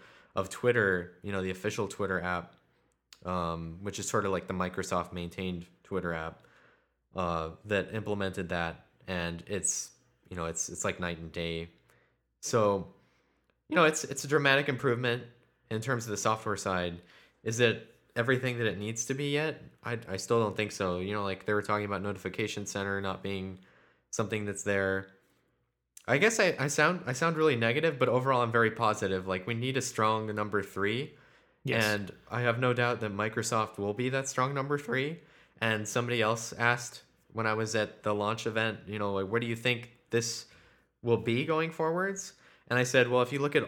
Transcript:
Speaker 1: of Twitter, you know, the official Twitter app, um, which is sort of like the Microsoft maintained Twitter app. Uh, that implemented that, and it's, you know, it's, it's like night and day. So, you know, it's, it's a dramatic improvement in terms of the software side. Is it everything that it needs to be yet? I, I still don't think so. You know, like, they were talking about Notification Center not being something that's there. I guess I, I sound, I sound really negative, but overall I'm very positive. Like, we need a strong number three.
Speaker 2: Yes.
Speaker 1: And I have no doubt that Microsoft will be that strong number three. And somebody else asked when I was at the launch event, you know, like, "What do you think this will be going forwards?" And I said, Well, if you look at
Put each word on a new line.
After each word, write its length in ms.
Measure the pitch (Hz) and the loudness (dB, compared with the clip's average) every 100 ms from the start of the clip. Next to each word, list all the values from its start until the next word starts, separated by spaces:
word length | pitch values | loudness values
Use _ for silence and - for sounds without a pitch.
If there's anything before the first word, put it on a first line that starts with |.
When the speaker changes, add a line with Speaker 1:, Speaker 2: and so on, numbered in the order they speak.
| - - - - | -20 -20 -6 -4
Speaker 1:
of 140 | 95 | -4
Twitter, 640 | - 123 120 101 92 87 - | 0 2 4 4 2 0 -10
you 100 | 104 | -6
know, 100 | 101 | -4
the 100 | 95 | -2
official 360 | 92 107 107 101 | -4 -4 -2 -4
Twitter 320 | - 101 92 | -4 -2 0
app, 360 | 87 90 85 - _ _ _ _ _ - 90 | 0 -2 -4 -14 _ _ _ _ _ -12 -4
um, 520 | 90 85 82 82 82 | -2 -2 -4 -6 -8
which 180 | 101 98 | -8 -6
is 100 | 98 | -2
sort 160 | 113 101 | 0 2
of 80 | |
like 140 | 92 85 | 0 -2
the 60 | |
Microsoft 600 | 92 90 90 92 90 85 | -2 -2 -4 -2 -2 -2
maintained 520 | 92 87 85 92 90 85 _ | -6 -8 -6 -6 -6 -10 _
Twitter 300 | _ 95 87 | _ -4 -4
app. 320 | 82 80 - - _ _ _ _ _ _ - | -4 -6 -10 -18 _ _ _ _ _ _ -4
Uh, 340 | 90 82 80 82 104 | -2 -2 -4 -8 -2
that 280 | 104 92 | 0 0
implemented 560 | 110 104 101 95 92 85 | -4 -4 -2 -2 -4 -4
that, 360 | 87 85 80 - _ - | -2 -2 -6 -14 _ -6
and 360 | 92 85 85 - | -4 -2 -4 -6
it's, 440 | 101 87 - - - _ _ _ | -4 -2 -4 -8 -14 _ _ _
you 60 | 90 | -6
know, 100 | 82 | -4
it's, 240 | 82 - | -4 -6
it's 140 | 85 | -4
like 160 | 104 87 | -4 -2
night 180 | 90 85 | -4 -4
and 140 | 82 | -6
day. 380 | 82 82 82 85 - _ _ _ _ _ _ | -6 -4 -4 -6 -14 _ _ _ _ _ _
So, 460 | - 120 107 98 92 - _ _ _ _ _ _ - | -2 2 4 2 -2 -14 _ _ _ _ _ _ -2
you 60 | 294 | 4
know, 100 | 160 | 4
it's, 180 | - | 4
it's 200 | - 135 | -2 -6
a 40 | 143 | 0
dramatic 420 | 151 143 135 143 | 4 6 6 4
improvement 540 | 131 143 117 123 120 120 - _ _ - | 0 0 2 0 -2 -4 -18 _ _ -6
in 100 | 110 | -4
terms 240 | 113 127 113 | -2 -2 -2
of 60 | |
the 60 | 101 | -2
software 400 | 113 110 - 101 | 0 0 0 -2
side. 440 | - 92 90 85 - - - _ | 0 0 0 -4 -12 -20 -20 _
Is 160 | 113 113 | -4 4
it 280 | 120 104 - _ _ - | 4 4 -4 _ _ -2
everything 420 | 117 131 127 120 | 2 2 0 0
that 100 | 113 | 0
it 100 | 92 | -2
needs 280 | 104 113 - | -4 -4 -4
to 80 | |
be 180 | 135 147 | -4 -2
yet? 300 | 143 156 151 - - | 0 -2 -4 -12 -12
I, 140 | 117 117 117 | -6 -6 -6
I 80 | 95 | -6
still 220 | - 117 | 2 2
don't 160 | 110 95 | 2 0
think 160 | 107 | -4
so. 280 | - 95 90 | -2 -2 0
You 140 | 92 | -2
know, 100 | 104 | -2
like, 220 | 101 95 - | -2 -4 0
they 80 | |
were 80 | 104 | 0
talking 240 | 101 104 104 | 2 0 0
about 160 | 101 | -2
Notification 640 | 101 98 95 87 107 - 101 | -4 -4 -6 -4 -4 -4 -6
Center 360 | 101 98 98 | -4 -2 -2
not 220 | 98 95 | -4 -4
being 360 | 98 98 95 92 - _ _ _ _ | -4 -4 -6 -10 -18 _ _ _ _
something 340 | - 110 110 104 | -4 -2 -2 -4
that's 180 | 95 | -4
there. 440 | 104 98 95 95 95 - _ _ _ _ _ _ _ - - | 0 2 2 0 -4 -14 _ _ _ _ _ _ _ -10 0
I 100 | 135 | 4
guess 220 | 208 226 | 4 4
I, 160 | 196 - | 2 2
I 80 | 151 | 0
sound, 340 | 143 151 180 147 | 4 2 2 -2
I 60 | |
sound 240 | 127 170 160 | 0 0 4
really 180 | 156 123 | 4 4
negative, 420 | 117 127 165 139 | 4 2 0 2
but 120 | 123 | 2
overall 320 | 120 131 127 | 4 4 4
I'm 100 | 117 | 4
very 200 | 117 113 | 4 4
positive. 560 | 110 113 107 98 92 92 | 4 2 2 0 0 0
Like, 200 | 92 92 | -2 -2
we 60 | |
need 240 | 117 127 131 | -2 -2 -2
a 40 | |
strong 520 | 123 - 110 110 110 104 | -2 2 2 2 0 -2
number 260 | 104 104 | 0 0
three. 520 | 95 - 98 113 147 - - _ _ _ | -2 0 0 0 -4 -12 -20 _ _ _
Speaker 2:
Yes. 200 | - 120 | -2 2
Speaker 1:
And 280 | 107 104 95 - - | 4 2 -2 -12 -8
I 120 | 113 | -2
have 180 | 120 117 | 0 2
no 140 | 127 | 2
doubt 260 | 120 120 117 | 2 2 0
that 160 | 107 98 | -2 -2
Microsoft 640 | 107 117 110 117 107 - | -2 -2 0 0 0 -2
will 160 | 101 104 | -2 0
be 140 | 127 | -2
that 200 | 135 135 | -2 -2
strong 240 | - 131 | 0 0
number 240 | 139 139 147 | 0 -2 -4
three. 420 | 143 131 139 165 - - - _ | -2 -2 -2 -6 -14 -20 -20 _
And 260 | 113 110 104 | 0 0 0
somebody 340 | - 120 120 | -2 0 2
else 320 | 107 113 - | 2 2 -4
asked 480 | - 117 120 - - - _ _ | 0 0 0 -4 -14 -20 _ _
when 140 | 110 110 | -4 0
I 80 | 107 | 0
was 200 | 110 113 | 0 0
at 280 | 107 - | 0 -2
the 100 | - | -2
launch 320 | 104 104 113 117 | 0 0 0 -2
event, 340 | 110 113 104 - | 0 -2 -2 -8
you 120 | 107 | -4
know, 140 | 104 | -2
like, 180 | 98 95 | -2 0
"What 100 | 117 | 0
do 60 | 120 | 0
you 80 | 117 | -2
think 360 | 120 120 120 - _ | 0 -2 -4 -18 _
this 360 | 117 117 - - - - _ _ _ | 0 0 -4 -10 -20 -20 _ _ _
will 160 | 117 113 | 2 2
be 280 | 123 117 151 | 2 0 2
going 260 | 156 160 | 0 0
forwards?" 640 | 165 160 170 190 190 - - - - - | -2 -2 0 -2 -6 -10 -16 -20 -20 -2
And 100 | 123 | 2
I 60 | |
said, 260 | 123 131 120 | 4 6 6
Well, 120 | 123 | 6
if 100 | 123 | 2
you 80 | 139 | 2
look 160 | 143 | 0
at 80 | 147 | 2